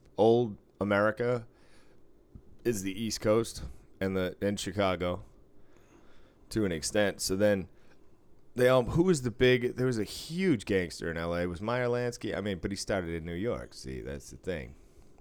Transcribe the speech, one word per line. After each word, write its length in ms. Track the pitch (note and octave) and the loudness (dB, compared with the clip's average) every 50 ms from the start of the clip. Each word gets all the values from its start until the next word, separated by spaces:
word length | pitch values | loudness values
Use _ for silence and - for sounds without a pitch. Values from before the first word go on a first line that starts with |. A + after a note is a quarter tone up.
| _ - - | _ -8 0
old 400 | - G#2+ A2+ A#2 A#2+ B2 A2 G2 - _ _ _ - | 4 6 6 6 6 4 0 -4 -10 _ _ _ -4
America 640 | G2 G#2 G2+ G2+ G#2 A2 A2 - A#2+ A#2+ B2 A#2+ A2+ - _ _ - - - - - - - - - - - - _ _ - - - - - - - | 0 2 4 4 4 2 2 0 -2 -2 -2 -4 -6 -12 _ _ -20 -20 -20 -20 -20 -20 -20 -20 -20 -20 -20 -20 _ _ -20 -20 -20 -20 -14 -4 -2
is 180 | A#2 A2+ G2 F#2 | -2 -2 -2 -4
the 80 | G2 F#2 G#2 | -6 -4 -4
East 200 | A#2 G#2+ - - | -4 -6 -4 -2
Coast 420 | - A2 G#2+ A#2 A2+ - - - - - - - - - - - | 2 4 4 4 2 0 -6 -12 -12 -12 -14 -16 -18 -16 -8 -4
and 140 | F#2+ F#2+ F#2+ | -4 -2 0
the, 180 | F#2+ F#2 F2+ - - | 0 -2 -2 -4 -2
and 180 | G2 G2+ G#2 G2 | -2 -2 -2 -2
Chicago 640 | - G2+ F2 G#2+ G2+ F#2+ F#2 E2+ F2+ F2+ F2+ G2 - - - - - _ - - - - - - - _ - - - - - - - - _ _ - - | -6 -6 -2 0 0 0 0 0 -2 -2 -2 -4 -8 -14 -20 -20 -20 _ -20 -20 -20 -20 -20 -20 -20 _ -20 -20 -20 -20 -20 -20 -20 -20 _ _ -12 -4
to 160 | - A2 G#2+ | -2 0 0
an 60 | F#2+ E2+ | 0 0
extent. 480 | D#2 - - - G#2 G#2 G2 - - | -2 -4 -2 0 2 2 2 0 -2
So 160 | - - F#2+ | -4 -2 0
then 320 | F#2+ G#2 G#2 G2+ F#2+ F2+ - - - - - - - - - - _ _ - - - - - - | 2 4 4 4 2 -2 -8 -14 -20 -20 -20 -20 -20 -20 -20 -20 _ _ -20 -20 -20 -20 -8 0
they 120 | - B2 | 4 4
all, 160 | B2+ C3 C3 A#2+ | 6 6 6 4
who 200 | G#2 - D#3+ E3+ | 2 2 2 4
was 180 | F#3 F3 C#3+ | 4 4 2
the 100 | B2+ B2 | 0 -2
big, 460 | G#2 - B2+ B2+ B2+ B2 A#2+ A#2+ - | 2 6 6 6 6 6 2 -2 -2
there 80 | A#2+ B2+ | 0 0
was 120 | C3 B2 | 0 0
a 60 | A2 G2 | 0 -2
huge 640 | - - - - - D#3+ F3+ F#3+ F#3 C#3+ G2+ - | -4 -6 -12 -10 -8 -4 0 2 4 2 2 2
gangster 440 | - G2+ F#2+ F2+ D#2+ - - - E2 | 2 2 2 2 0 -6 -6 -6 -4
in 60 | D#2+ | -4
L 160 | E2 E2 E2+ F2 | -2 -2 -2 0
A. 120 | F2 F2+ | 0 -2
Was 140 | F2+ F2 E2 | -2 -4 -4
Meyer 260 | G#2 A2+ A#2+ B2+ B2 | -4 -2 -2 0 0
Lansky? 480 | A#2+ A#2+ A#2+ B2 A#2+ A#2 - - G#2+ E2+ | 0 0 0 -2 -4 -6 -6 -6 -4 -4
I 40 | E2+ | -4
mean, 180 | G2 G#2 G2 E2 | -2 -4 -4 -4
but 100 | - G2+ | -4 -6
he 40 | G2 | -6
started 340 | - - - A2 F#2+ F2 E2 | -6 -4 -2 -2 -2 -2 -2
in 140 | E2 E2+ D#2+ | -4 -6 -4
New 80 | E2+ E2+ | -6 -4
York. 400 | F2 G2+ A#2+ G2+ B1 A#1+ B1 - | -4 -2 -2 -4 -4 -6 -12 -14
See, 280 | - - C2 C2 B1 | -14 -12 -10 -10 -10
that's 300 | G#1+ B1+ C#2+ C#2+ - - | -8 -8 -10 -10 -12 -14
the 60 | - | -18
thing. 380 | - - F#2 F2+ D#2 B1+ A#1 - - - - _ - - - - - | -12 -8 -6 -6 -6 -8 -10 -14 -20 -20 -20 _ -20 -20 -20 -20 -20